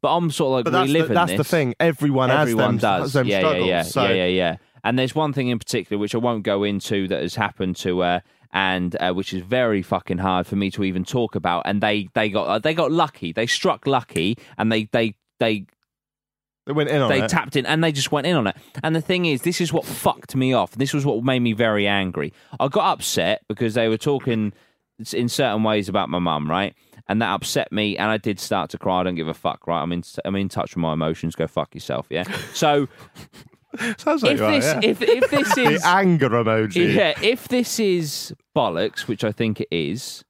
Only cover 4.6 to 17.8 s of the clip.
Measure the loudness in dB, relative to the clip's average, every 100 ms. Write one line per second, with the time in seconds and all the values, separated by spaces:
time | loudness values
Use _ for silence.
4.6 | _ _ -2 0 0 0 -2 0 -2 -2
5.6 | -2 -4 -2 -2 -2 0 0 0 0 0
6.6 | 0 -2 -2 -2 0 -2 -4 -2 -2 -2
7.6 | -4 -4 -2 0 2 0 -4 _ _ -2
8.6 | 0 0 -2 -2 -2 -2 -4 -8 -2 0
9.6 | 2 0 0 -4 -2 -2 0 0 0 -2
10.6 | -2 -2 -2 -2 -2 -2 -2 -2 -2 -2
11.6 | 0 0 0 0 -2 -2 0 0 0 -2
12.6 | 0 0 0 2 0 -2 -8 -4 -2 0
13.6 | 0 -2 0 -2 -2 -2 -2 -2 -8 -4
14.6 | 0 0 0 0 0 -4 _ _ 0 0
15.6 | -4 _ _ _ _ _ _ _ _ _
16.6 | -4 -2 0 2 2 2 2 0 0 -2
17.6 | 0 2